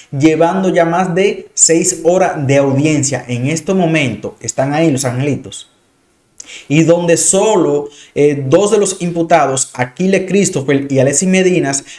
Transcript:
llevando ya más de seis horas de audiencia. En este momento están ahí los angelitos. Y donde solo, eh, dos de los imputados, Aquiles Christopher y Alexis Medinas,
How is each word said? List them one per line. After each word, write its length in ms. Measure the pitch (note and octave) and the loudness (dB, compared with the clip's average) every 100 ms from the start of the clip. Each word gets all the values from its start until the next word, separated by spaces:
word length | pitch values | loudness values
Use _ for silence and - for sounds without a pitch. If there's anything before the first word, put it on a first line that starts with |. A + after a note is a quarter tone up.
| - | -10
llevando 580 | C#3 D#3 D#3 E3 F#3 F#3 | 0 2 4 2 2 0
ya 140 | E3+ | 2
más 300 | E3 E3+ F3+ | 2 0 0
de 340 | E3+ G3+ A3 - | 0 0 -2 -8
seis 460 | - - E3 E3+ - | -4 0 2 0 -2
horas 420 | D#3+ F#3 F3 D#3+ | 0 2 0 -2
de 120 | C3+ C#3 | 0 2
audiencia. 680 | C#3 C3+ D3+ D3+ B2 B2+ - | 2 0 0 0 -2 -6 -6
En 180 | B2 B2+ | -6 -4
este 260 | D#3+ D#3+ | -4 -2
momento 640 | F#3+ E3+ D#3+ C3+ G#2 G2+ - | -2 0 0 -2 -4 -10 -12
están 340 | - - C3+ | -8 -4 -4
ahí 160 | D3 E3 | 0 0
los 140 | B2+ | 0
angelitos. 640 | B2+ B2 C#3+ B2+ - - - _ _ _ _ _ _ _ - - - | -2 -4 -4 -4 -8 -18 -20 _ _ _ _ _ _ _ -20 -20 -2
Y 160 | C#3+ | 2
donde 340 | D#3+ E3+ F3 D#3+ | 4 2 2 0
solo, 720 | - F#3+ G#3+ G#3 D3 C#3+ C#3+ - - | 2 2 2 2 2 0 -4 -12 -10
eh, 320 | - D3 C#3 | 0 0 0
dos 280 | C3 E3 G3+ | 2 2 4
de 60 | G#3 | 2
los 220 | F#3+ - | 0 -2
imputados, 680 | F3 E3+ E3 E3+ C#3 C3+ - | -6 -4 0 2 2 -2 -4
Aquiles 540 | - B2+ - F#3 F#3+ F#3 | -6 -8 -2 -2 0 0
Christopher 640 | G3 F#3 D3 C3 C#3 - | 0 0 -2 0 -2 0
y 80 | C3 | 0
Alexis 300 | C3 C#3+ F#3 | 2 0 0
Medinas, 560 | F#3+ F#3 F3+ C#3 C3+ - | 2 2 2 0 -4 -8